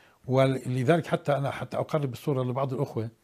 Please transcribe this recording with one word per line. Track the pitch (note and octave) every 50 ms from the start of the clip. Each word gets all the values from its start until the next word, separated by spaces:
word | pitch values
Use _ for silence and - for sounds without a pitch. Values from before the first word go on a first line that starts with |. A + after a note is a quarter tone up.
| _ _ _ _ -
ولذلك | - B2+ C3 C3+ C3+ C3 - - - B2+ C3 B2+ A#2+ E3 E3+ -
حتى | - - D#3+ - - C#3+
أنا | C#3 C#3+ B2+
حتى | - - C3+ - -
أقرب | B2+ B2 - - D#3 C#3+ C3 A#2
الصورة | - - D#3 C#3+ C3 B2+
لبعض | B2+ A#2+ C3 C#3 C3+ C3+
الأخوة | B2 C#3+ - - A2+ A2 A#2 - _